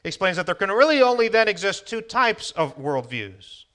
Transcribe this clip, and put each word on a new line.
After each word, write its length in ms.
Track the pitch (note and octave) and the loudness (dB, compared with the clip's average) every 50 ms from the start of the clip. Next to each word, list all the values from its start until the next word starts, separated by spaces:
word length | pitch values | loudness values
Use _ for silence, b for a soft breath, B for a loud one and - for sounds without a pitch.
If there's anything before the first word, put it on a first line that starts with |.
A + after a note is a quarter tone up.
| b | b
explains 320 | E3 D#3 - F#3+ F#3 E3+ | -12 -6 -2 -2 0 0
that 100 | F3 - | -2 -2
there 80 | - G#3 | -4 -2
can 160 | - G3 F#3+ | -2 -2 0
really 320 | G3+ A#3 C#4+ D#4+ D4+ C#4 | 4 4 4 4 6 4
only 240 | B3+ B3 B3 A#3+ A3+ | 4 4 4 2 0
then 220 | A3 G#3+ A3+ A3 G#3+ | 2 2 2 2 2
exist 400 | G3+ E3+ F#3+ G3 F#3 - - - | 0 -2 -2 -4 -4 -4 -8 -8
two 120 | A3+ A3+ | -8 -8
types 520 | A3 - - A#3+ B3+ A3+ G#3+ - - - | -8 -4 -2 0 0 0 0 -2 -8 -8
of 260 | - E3+ D#3+ C3+ - D3 | -4 -4 -4 -4 -4 -8
worldviews, 840 | C3+ D3 C#3+ C3 A#2+ A#2+ B2+ A#2 G#2 G2 F#2+ G2 - - - - - _ | -6 -4 -4 -4 -4 -4 -8 -8 -8 -10 -12 -18 -20 -20 -20 -20 -20 _